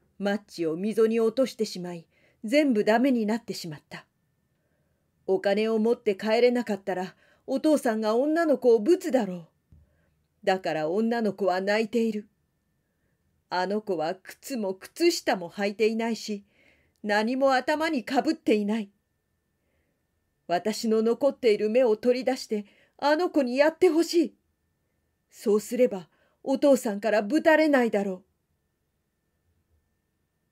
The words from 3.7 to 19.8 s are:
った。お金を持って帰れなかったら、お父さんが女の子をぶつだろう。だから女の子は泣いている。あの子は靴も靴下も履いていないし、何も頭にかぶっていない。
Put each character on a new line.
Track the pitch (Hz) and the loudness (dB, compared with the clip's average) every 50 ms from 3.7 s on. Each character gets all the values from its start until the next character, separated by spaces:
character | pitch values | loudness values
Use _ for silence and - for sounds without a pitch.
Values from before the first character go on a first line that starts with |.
| 151 | -14
っ | 143 - - | -14 -16 -18
た。 | - - - _ _ _ _ _ _ _ _ _ _ _ _ _ _ _ _ _ _ _ _ _ _ _ _ - | -20 -20 -20 _ _ _ _ _ _ _ _ _ _ _ _ _ _ _ _ _ _ _ _ _ _ _ _ -2
お | 190 185 | -2 0
金 | - 202 196 202 220 220 | 0 0 0 0 0 0
を | 226 220 | 0 0
持 | 214 233 240 | 0 0 0
っ | |
て | - - 214 196 | 0 -2 -2 -4
帰 | 190 202 220 220 240 | -2 -2 0 2 4
れ | 240 247 | 4 4
な | 240 247 233 | 2 2 -2
か | - 208 | -4 -6
っ | 196 | -6
た | - - 185 | -6 -6 -6
ら、 | 180 185 175 - _ _ _ _ _ _ | -6 -6 -8 -10 _ _ _ _ _ _
お | - 262 262 | -6 -4 0
父 | - 311 302 - | 2 2 2 2
さ | - 247 220 | 2 0 -2
ん | 220 | -2
が | 220 214 220 | 0 0 0
女 | 240 277 302 311 339 339 | 0 0 0 0 0 2
の | 311 269 247 | 2 0 2
子 | - 247 226 | 4 4 4
を | 233 | 4
ぶ | 208 277 359 359 | 4 2 2 2
つ | - 320 240 | 0 0 0
だ | 254 214 | 0 -2
ろ | 185 180 | -2 -8
う。 | 175 165 - _ _ _ _ _ - _ _ _ _ _ _ _ _ _ _ _ _ - | -12 -14 -18 _ _ _ _ _ -20 _ _ _ _ _ _ _ _ _ _ _ _ -2
だ | 196 190 190 | -2 -2 0
か | 190 175 151 | -2 -4 -4
ら | 156 156 156 | -2 -2 -2
女 | 175 214 226 226 240 233 226 | -2 -2 -2 -2 -2 -2 -2
の | 202 190 | -2 -2
子 | - 202 | -2 0
は | 180 180 185 | 0 0 0
泣 | 190 196 208 220 233 | 0 0 0 0 0
い | 214 | -2
て | - 233 226 | -2 -2 -2
い | 226 | -2
る。 | 208 208 202 _ _ _ _ _ _ _ _ _ _ _ _ _ _ _ _ _ _ _ _ _ _ _ _ - | -4 -6 -10 _ _ _ _ _ _ _ _ _ _ _ _ _ _ _ _ _ _ _ _ _ _ _ _ -8
あ | 170 180 185 185 | -4 -4 -2 -2
の | 202 214 | -4 -4
子 | 214 - 190 | -4 -4 -4
は | 156 151 165 190 | -4 -4 -4 -6
靴 | 190 - - - - - - 269 | -8 -12 -20 -20 -20 -14 -10 -8
も | 233 208 190 190 | -6 -6 -6 -8
靴 | 190 - - - - 330 349 330 | -8 -12 -16 -6 -2 0 0 0
下 | - - 320 247 | 0 -2 -4 -4
も | 190 175 170 | -4 -6 -10
履 | - - 202 208 | -8 -6 -6 -6
い | 208 | -2
て | 202 220 | 0 0
い | 214 226 | 0 0
な | 220 226 233 | -2 -4 -4
い | 226 | -6
し、 | 214 - - 208 196 202 _ _ _ _ _ _ _ _ _ _ _ - | -6 -8 -10 -10 -10 -12 _ _ _ _ _ _ _ _ _ _ _ -4
何 | 208 202 208 220 226 262 | -2 0 0 0 0 0
も | 262 277 269 262 | 0 2 2 2
頭 | 254 262 - 302 302 320 339 | 0 0 0 -2 0 0 -2
に | 320 254 208 | -2 -4 -4
か | - 262 - - | -4 -2 -2 0
ぶ | 294 320 | -2 -2
っ | |
て | - - - 226 | -2 0 0 0
い | 214 208 | 2 0
な | 202 220 233 | -2 -2 -4
い。 | 208 196 _ _ _ _ _ _ _ _ _ _ _ _ _ _ _ _ _ _ | -4 -8 _ _ _ _ _ _ _ _ _ _ _ _ _ _ _ _ _ _